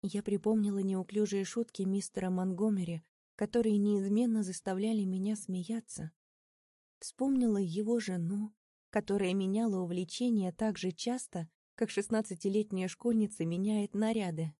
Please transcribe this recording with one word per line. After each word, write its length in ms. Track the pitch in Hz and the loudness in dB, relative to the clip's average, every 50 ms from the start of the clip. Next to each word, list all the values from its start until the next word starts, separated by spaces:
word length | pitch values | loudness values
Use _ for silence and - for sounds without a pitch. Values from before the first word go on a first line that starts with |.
Я 220 | - 196 - 202 208 | -6 -4 -4 -4 -2
припомнила 560 | - 202 196 - 214 220 220 208 202 202 196 | 0 0 2 2 2 4 4 4 2 2 2
неуклюжие 640 | 196 196 190 190 185 - 202 208 214 202 196 196 196 | 0 2 0 0 -2 -2 0 0 2 2 2 -2 -2
шутки 380 | 190 - 233 233 233 _ - | -2 -2 -2 -2 -2 _ -4
мистера 480 | 190 190 190 202 196 - _ - 185 185 | -2 0 0 0 -2 -2 _ -4 -2 0
Монгомери 720 | 185 185 185 190 185 175 208 220 208 190 180 165 170 165 - _ _ _ _ _ _ - | 0 0 0 -2 0 0 2 2 2 0 0 -2 -4 -6 -8 _ _ _ _ _ _ -4
которые 380 | 208 208 - 240 226 220 208 208 | -4 0 2 2 2 4 4 4
неизменно 680 | 202 208 208 202 196 196 202 214 247 247 220 220 208 | 4 4 4 2 2 2 2 2 2 2 2 2 0
заставляли 640 | 185 185 - - - 185 185 202 220 226 214 202 | -2 -4 -6 -4 -4 -2 0 0 0 0 0 0
меня 320 | 190 185 190 190 208 220 208 | 0 -2 -2 0 -2 -2 -4
смеяться. 760 | - - 185 185 175 165 220 233 220 - - - 160 160 _ _ _ _ _ _ _ _ _ _ _ _ _ _ _ _ _ _ | -4 -6 -4 -4 -4 -4 -6 -6 -6 -10 -12 -10 -10 -10 _ _ _ _ _ _ _ _ _ _ _ _ _ _ _ _ _ _
Вспомнила 560 | - - - - 254 277 277 262 247 233 214 | -16 -16 -6 -2 0 2 4 4 4 4 4
его 420 | 202 196 175 165 196 214 214 233 240 | 2 2 0 0 -2 0 0 0 0
жену, 520 | 220 - 185 175 170 170 196 202 214 214 _ _ _ _ _ _ _ _ | 0 -2 -2 -2 -2 -2 -2 -2 -4 -6 _ _ _ _ _ _ _ _
которая 440 | - 214 208 - 196 202 196 185 185 | -2 -2 0 2 0 0 2 2 2
меняла 440 | 196 190 190 190 214 233 226 196 185 | 2 0 2 2 2 2 2 0 0
увлечения 760 | 185 170 180 180 185 165 - - 247 247 233 214 190 180 | -2 -2 -2 -4 -4 -4 -4 -2 0 2 2 2 2 0
так 260 | 175 _ 220 220 202 - | -2 _ -2 -2 -2 -2
же 140 | - 185 | -4 -4
часто, 560 | 170 - - 233 240 254 - - - 180 165 165 _ _ _ _ _ | -4 -4 -4 -4 -4 -4 -6 -8 -8 -8 -8 -8 _ _ _ _ _
как 140 | - 233 214 | -2 -2 0
шестнадцатилетняя 1000 | - - 208 - 226 220 214 - 190 165 - 202 196 214 214 208 196 185 185 185 | 0 -4 -2 0 0 0 0 -2 -8 -4 -2 0 2 2 0 0 -2 -2 -2 -4
школьница 560 | 165 _ - 240 233 226 214 202 - - 165 | -6 _ 0 2 2 4 2 2 0 -2 -2
меняет 480 | 165 170 175 190 208 214 214 202 202 - | -2 0 0 0 2 2 0 0 -2 -2
наряды. 600 | 202 214 190 196 185 196 180 165 156 165 156 147 _ | 0 0 0 0 0 -2 -2 -2 -2 -4 -4 -6 _